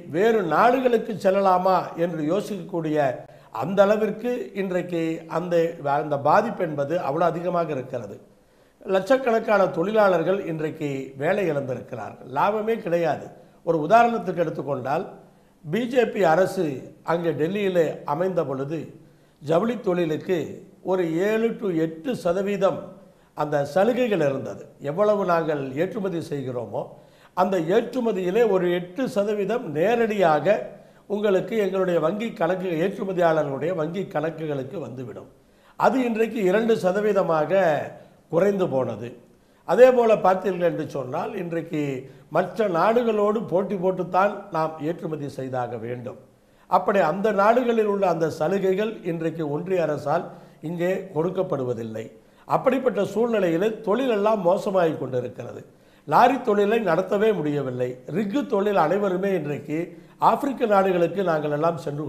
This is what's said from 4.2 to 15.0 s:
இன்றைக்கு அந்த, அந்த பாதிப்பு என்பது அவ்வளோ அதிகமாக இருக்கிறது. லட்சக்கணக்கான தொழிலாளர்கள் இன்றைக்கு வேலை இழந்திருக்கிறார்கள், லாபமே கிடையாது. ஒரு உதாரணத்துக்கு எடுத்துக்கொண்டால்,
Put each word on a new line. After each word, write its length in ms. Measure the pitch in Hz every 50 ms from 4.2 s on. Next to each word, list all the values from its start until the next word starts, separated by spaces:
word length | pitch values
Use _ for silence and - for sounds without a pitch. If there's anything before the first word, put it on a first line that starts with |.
| - 247 247 240 - - -
இன்றைக்கு 500 | 202 190 190 180 180 175 175 175 165 165 160 160 165 -
அந்த, 260 | - 160 165 175 180 175 170 165 165 165 156 147
அந்த 320 | 139 139 147 156 151 147 135
பாதிப்பு 440 | 127 147 165 208 220 233 180 - 185
என்பது 320 | 160 147 139 139 139 165
அவ்வளோ 280 | 180 160 135 143 165 175 170
அதிகமாக 400 | 160 175 170 180 175 170 170 151
இருக்கிறது. 460 | 151 131 123 127 135 120 110 98 107 - - _ _ _ _ _ _ _ _ _ _ _ -
லட்சக்கணக்கான 760 | 202 190 190 185 - 269 262 262 247 220 226 202 226 214 196 190
தொழிலாளர்கள் 680 | 170 143 165 170 202 220 214 208 196 180 165 165 180 190 202 -
இன்றைக்கு 440 | 165 160 156 156 156 - - 151 143 135 135 131 - -
வேலை 260 | 135 143 165 190 208 196 165
இழந்திருக்கிறார்கள், 800 | 147 143 131 123 123 123 - - 135 113 101 104 - - -
லாபமே 480 | - 127 139 170 202 214 214 214 220 226
கிடையாது. 500 | 208 - 175 165 175 170 156 139 - - - - - - - _ _ -
ஒரு 120 | 175 165
உதாரணத்துக்கு 680 | 160 147 160 214 233 240 233 233 214 175 185 165 170 170
எடுத்துக்கொண்டால், 640 | 151 147 151 135 139 139 127 120 127 143 175